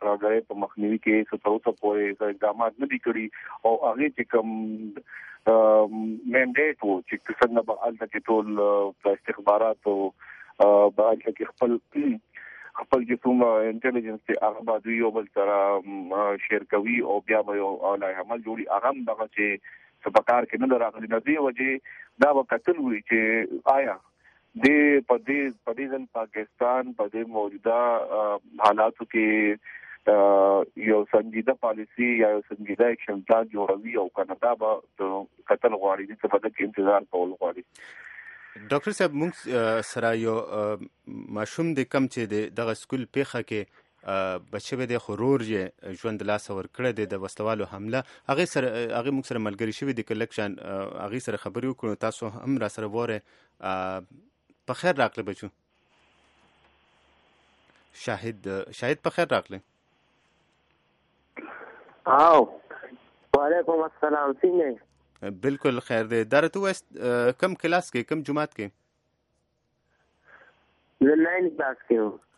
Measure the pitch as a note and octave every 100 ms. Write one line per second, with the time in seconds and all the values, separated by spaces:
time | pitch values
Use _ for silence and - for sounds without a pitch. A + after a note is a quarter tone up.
0 | G#2 G2+ G#2+ A2+ A2+ G2+ G2 - G#2 A2
1 | A2 A2 G#2+ - G#2 A2 A#2 A2 G#2 G#2
2 | G2+ G2 G#2+ G2 G#2 G#2+ A2+ A#2 C#3 C3
3 | A#2+ A2 A2 - - - A2+ A2+ C3 A2+
4 | D3 B2+ A#2 A#2 A2+ A2 A2 A2 A2 G2
5 | - - - - - A2+ A2 G#2+ G#2+ A2
6 | A2 A2 B2 B2+ B2+ B2+ D3+ - G#2 F#2
7 | - G#2+ - A2 A#2+ A#2 A2 G#2+ A#2 A2+
8 | A2 - - A2 G#2+ G#2 G#2 G2+ G2 -
9 | G2+ G2 - G#2+ G2+ G#2 A2+ A2 G#2 G2
10 | G2 - - - - - G2+ G2+ G#2 G2+
11 | A2 G#2+ A2+ G#2 G#2+ - A#2+ A#2 - D4
12 | D4 A3 - - - - - - - C3
13 | A#2 A#2+ B2+ B2 A#2+ A2 A2+ A2+ C3 B2
14 | A2+ A2 - G#2+ G#2+ G#2 A#2 A2 G#2+ A2+
15 | A2+ A2 G2+ G#2+ G2+ G2+ G2 G2+ G2 G2
16 | F2+ G2 G#2 G2+ - G#2 - G#2 G#2+ A#2+
17 | - G2+ G#2+ A2 G#2 G2+ G2 G2 F#2+ G2+
18 | F#2+ F#2+ F2+ A#2+ A2 A2 F#2+ G2+ B2 C#3
19 | A2+ A2 A2 - G#2 G2 - - _ _
20 | G#2 G#2+ - A#2+ A2 A2 C3 B2 A2+ A2
21 | A2 A2+ B2 D3+ C#3 A#2+ C3 C3 - -
22 | - - D3 C#3 - A#2 - E3+ C3 G#2+
23 | - A2+ A2 A2+ A2+ - - C3+ C3 F#2+
24 | _ _ _ _ _ A3+ C3 D3 D3 C#3+
25 | B2 A#2+ A2+ C#3+ C#3 A#2 - A#2 C3+ C3+
26 | B2+ A#2 A2 G#2 G#2+ - B2 B2+ B2+ A#2
27 | G#2 A2 A#2 A2 G#2 G2+ A2+ A#2 A#2+ A#2
28 | - G#2+ G#2 G#2 - G2+ G#2+ G#2+ A2 -
29 | A#2 A2+ A2 G#2+ G#2+ G#2+ - - - -
30 | - G#2 G2+ G2 G2 G2 - - G#2+ G#2+
31 | G#2 A2 A2 A2 A2+ B2+ A#2 A2 G#2+ -
32 | B2 A#2 G#2+ G#2+ - G#2 G#2 G2 A#2+ A#2
33 | - G2+ - A2+ A2+ G#2 F#2+ G2 A2+ A#2
34 | F#2 - F#2+ F#2 A#2 A2+ A2 G#2 - -
35 | G2 G2 F#2+ _ - G#2 A#2+ G#2 G2 F#2+
36 | G2 A2 G#2 G2+ - - G2+ G#2 G2 G2+
37 | F#2+ F2+ F2+ F#2 F2+ F2 - - - -
38 | - - - - - G#2+ G#2 C#3 G#3+ G#3
39 | F3+ C#3+ E3+ - - B2 A2+ A2+ G#2+ A#2+
40 | A#2 A2+ A2+ A2+ - G#2+ G#2 G#2 - _
41 | - - - G#2 G#2+ - E3 C#3 B2 C#3
42 | C3 - G#2+ G#2 G#2+ - A#2 A2 - C3
43 | A#2+ C#3 C#3 B2 G#2+ G#2+ G2 _ _ _
44 | G2 G2 F#2+ F#2 F#2 G#2 - B2+ B2 A#2+
45 | - G#2 B2 C#3 A2 G#2 F2+ - F#2+ F#2
46 | A2+ G#2+ G2+ G#2 - G2 F#2+ - B2 A2
47 | G2+ G2 F#2+ - G#2+ A2 G2 G2 G#2+ B2+
48 | - - - C#3 F3 D3 B2+ A2+ A#2 A2+
49 | B2 C3+ - A#2+ G#2+ G2+ A2+ G#2 C#3 A#2+
50 | - A2 A2+ - G#2 - E2 G2 G2 -
51 | G2+ B2 - G#2 G2+ G#2 C3 B2 A2+ G2+
52 | A2 - A2+ G#2+ C3 C3+ G#2 - G#2+ A2
53 | A#2+ G#2+ - _ _ _ F#2 F#2+ F#2 F#2+
54 | F#2 - _ _ _ _ - B2 F3 D#3
55 | A2+ - G2+ F#2+ G2+ - _ _ _ _
56 | _ _ _ _ _ _ _ _ _ _
57 | _ _ _ _ _ _ _ _ _ -
58 | - G#2+ A#2 G#2 F#2 F#2+ - - A#2+ D3+
59 | E3 - E3+ A2 - F#2+ - _ _ _
60 | _ _ _ _ _ _ _ _ _ _
61 | _ _ _ - - - - - - _
62 | - C3 E3 D3+ A2+ - - - - -
63 | _ _ _ C#3 C#3+ F3 E3 E3 D#3+ -
64 | D3+ D3 C#3+ C3 F#3 F3+ D3 A#2 _ _
65 | _ _ G2+ F#2 B2+ C#3 D3 B2 - A2+
66 | A2 A#2 A2 C3+ D#3+ G3+ G3 F#3 - -
67 | B2 A#2+ A#2+ B2+ F#3 F3+ E3 F3 - B2
68 | A#2 D#3+ C#3+ D3 D3+ - G2+ - _ _
69 | _ _ _ _ _ _ _ _ _ _
70 | _ _ _ - - _ _ _ _ -
71 | C3+ D#3 E3 F#3 F3+ D#3 C#3 B2+ - A#2
72 | G#2+ F#2+ _